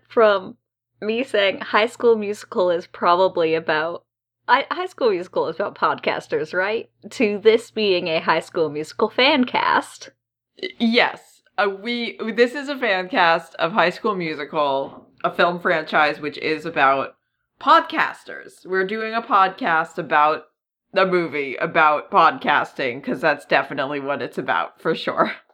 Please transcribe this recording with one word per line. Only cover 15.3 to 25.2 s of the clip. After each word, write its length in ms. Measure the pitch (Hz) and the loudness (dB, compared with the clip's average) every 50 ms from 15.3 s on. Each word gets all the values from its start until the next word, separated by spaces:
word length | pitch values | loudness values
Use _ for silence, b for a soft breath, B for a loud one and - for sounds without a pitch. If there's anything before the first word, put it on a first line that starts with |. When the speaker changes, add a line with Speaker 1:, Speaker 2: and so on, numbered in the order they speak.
| - | 0
Speaker 2:
film 240 | - 180 170 180 170 | 2 2 2 2 0
franchise 580 | - 202 170 156 156 - - 165 151 147 143 - | 0 0 0 0 -2 0 2 2 2 2 0 -2
which 180 | 147 147 147 - | -6 -8 -8 -4
is 260 | - 151 156 151 165 | -4 -4 -4 -4 -6
about 500 | 165 - 156 139 135 139 135 123 - - _ _ _ _ _ _ _ _ _ | -6 0 2 4 4 4 2 0 -6 -8 _ _ _ _ _ _ _ _ _
podcasters. 1080 | - 277 311 330 311 - 320 311 151 - - - - - 78 69 - - - - _ | 2 4 4 4 4 0 -2 -2 -2 -2 -2 -10 -16 -16 -16 -16 -16 -20 -20 -20 _
We're 200 | 165 185 190 190 | -4 -2 -2 -2
doing 280 | 190 220 226 220 220 220 | -2 -2 -6 -6 -6 -6
a 80 | 233 | -6
podcast 760 | - - - 196 190 185 185 - 254 185 165 160 165 - - - | -4 0 2 2 2 2 0 -4 -2 0 0 0 0 -2 -6 -10
about 460 | 165 123 160 151 147 151 156 - - _ _ _ _ _ _ _ _ _ | -6 0 2 4 4 4 2 -2 -6 _ _ _ _ _ _ _ _ _
the 140 | - 185 190 | 0 2 2
movie, 500 | 185 180 175 170 151 131 147 139 135 113 | 2 2 0 0 -2 -4 -6 -6 -6 -4
about 560 | - - 170 - 170 156 151 151 135 - - | -6 -6 -2 2 4 4 4 4 2 -2 0
podcasting, 880 | 202 185 165 151 135 131 - - 147 127 117 - - - 143 123 117 139 | 2 4 4 4 4 0 -2 0 0 0 0 -2 -6 -6 -4 -4 -4 -6
'cause 200 | - - - 131 | -6 -8 -6 -2
that's 240 | 165 156 147 143 - | 0 0 0 0 -2
definitely 560 | - 165 139 139 - 156 135 135 139 147 143 | 0 0 0 0 0 -6 -6 -6 -6 -6 -8
what 200 | 135 139 143 123 | -6 -6 -6 -6
it's 160 | 120 - - - | -6 -8 -8 -8
about, 440 | - - 110 85 82 - _ _ | -4 -2 -2 -2 -2 -4 _ _
for 120 | - 175 165 | -4 -4 -4
sure. 380 | - - - - - | -2 -4 -6 0 0